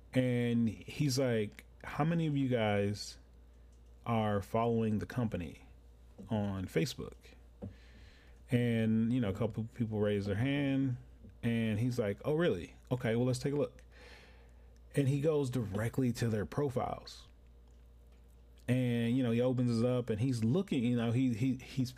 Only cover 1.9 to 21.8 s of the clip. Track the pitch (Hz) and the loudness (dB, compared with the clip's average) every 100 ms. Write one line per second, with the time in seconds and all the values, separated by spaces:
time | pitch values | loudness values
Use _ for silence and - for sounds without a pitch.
1.9 | - 156 170 160 143 135 123 107 101 101 | -2 0 2 0 0 2 2 4 2 2
2.9 | 104 - - - - - - - - - | -2 -8 -14 -20 -20 -20 -20 -20 -20 -20
3.9 | - - 117 107 101 95 117 117 117 110 | -10 -2 0 2 0 0 0 2 2 2
4.9 | 107 - - 113 90 82 - - - - | 0 -2 -2 -2 -4 -6 -12 -20 -20 -20
5.9 | - - - 98 110 101 95 92 160 156 | -20 -20 -20 -6 -2 -2 -4 -4 -2 -4
6.9 | - - - - - - - - - - | -6 -12 -14 -20 -20 -20 -16 -16 -16 -20
7.9 | - - - - - - 123 120 113 113 | -20 -20 -20 -20 -20 -2 0 2 2 2
8.9 | 110 113 127 107 95 113 117 113 - 110 | 2 2 0 0 -2 -2 -4 -8 -4 -4
9.9 | 107 104 104 101 101 131 143 139 135 135 | 0 0 0 0 0 0 0 0 0 0
10.9 | 123 - - - - 120 113 113 107 123 | -4 -10 -20 -20 -6 -2 0 0 0 0
11.9 | 120 104 101 - 156 135 92 76 - - | 0 -2 -2 -2 0 2 0 -4 -14 -6
12.9 | 123 120 113 127 127 143 143 131 - - | -2 0 2 2 0 -2 -2 -2 -6 -20
13.9 | - - - - - - - - - - | -20 -20 -20 -20 -20 -20 -20 -20 -20 -4
14.9 | - 135 143 156 147 135 127 104 95 113 | 0 2 2 2 0 0 -2 -2 -2 -2
15.9 | - 127 117 120 107 95 - 143 123 - | 0 0 0 0 0 -2 -2 -2 -2 -4
16.9 | - - - - - - - - - - | -6 -10 -20 -20 -20 -20 -20 -20 -20 -20
17.9 | - - - - - - - - 127 123 | -20 -20 -20 -20 -20 -20 -8 0 2 2
18.9 | 120 117 127 123 117 127 127 123 113 123 | 2 2 2 2 2 2 2 2 2 2
19.9 | 123 117 104 135 123 110 165 196 147 120 | 2 0 0 0 2 2 2 2 0 2
20.9 | 120 117 117 131 110 131 123 - - | 2 2 2 2 2 0 -2 -4 -4